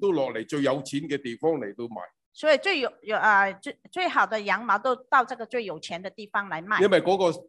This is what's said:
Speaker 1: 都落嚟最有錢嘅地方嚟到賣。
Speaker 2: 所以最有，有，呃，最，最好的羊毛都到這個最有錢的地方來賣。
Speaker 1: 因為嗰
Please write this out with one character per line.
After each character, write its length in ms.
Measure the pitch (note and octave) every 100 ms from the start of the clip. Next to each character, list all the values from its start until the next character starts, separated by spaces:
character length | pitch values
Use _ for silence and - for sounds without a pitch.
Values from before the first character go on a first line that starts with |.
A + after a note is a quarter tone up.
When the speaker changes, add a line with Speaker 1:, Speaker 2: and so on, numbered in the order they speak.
Speaker 1:
都 120 | G3+
落 200 | D#3+ C3
嚟 160 | A2+ A2+
最 140 | D3+
有 180 | C#3 C#3
錢 180 | - C#3
嘅 180 | D#3 C#3
地 160 | C3 A2+
方 160 | D#3+
嚟 240 | D#3 G#2 G2+
到 80 |
賣。 160 | A#2 G#2+ F2 _ _
Speaker 2:
所 200 | - D4+
以 40 | C4+
最 240 | G4 F4
有， 100 | A#3+ -
有， 140 | G3 G#3
呃， 340 | G#3 G3 G3 F#3+
最， 180 | - - -
最 160 | - F4
好 180 | C4 D4
的 140 | A3
羊 240 | G3+ F#3+
毛 140 | A#3+ G3+
都 180 | B3+ A#3+
到 260 | - C4+
這 140 | B3 A#3+
個 100 | A3
最 180 | B3
有 140 | G#3 D#3
錢 220 | - F3
的 80 | F#3+
地 160 | - G#3
方 220 | G#3 G3+
來 140 | D#3+
賣。 200 | F#3 G#3
Speaker 1:
因 60 | G3
為 120 | F3+
嗰 140 | F3 F#3 F3+ D#3+